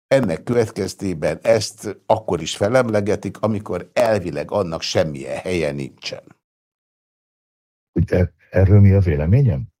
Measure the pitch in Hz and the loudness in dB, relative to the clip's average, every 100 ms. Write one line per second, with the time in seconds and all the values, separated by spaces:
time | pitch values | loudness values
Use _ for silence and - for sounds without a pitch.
0 | _ 135 110 80 - 120 107 - 95 - | _ 0 0 -4 -2 0 0 -4 -8 -6
1 | 98 80 78 85 - 113 104 - 107 - | -8 -4 -4 -2 2 2 0 -8 -12 -8
2 | - 107 - 87 80 - 101 127 120 107 | -2 -2 0 -4 -6 -4 0 2 2 0
3 | 104 95 101 - 110 104 104 90 - - | -2 -4 -6 -6 -4 -4 -6 -8 -6 -2
4 | 113 107 87 71 76 98 90 80 - 104 | 0 0 -2 -6 -4 -4 -2 -6 -4 -2
5 | 82 71 65 71 92 90 76 71 65 - | -2 -4 -10 -10 -4 -4 -2 -4 -8 -12
6 | - - - _ _ _ _ _ _ _ | -14 -14 -16 _ _ _ _ _ _ _
7 | _ _ _ _ _ _ _ _ _ 87 | _ _ _ _ _ _ _ _ _ -4
8 | - 90 87 - _ 90 95 104 101 98 | 0 0 0 -4 _ 2 6 8 8 6
9 | 90 73 78 123 131 69 - _ | 4 2 2 4 4 0 -6 _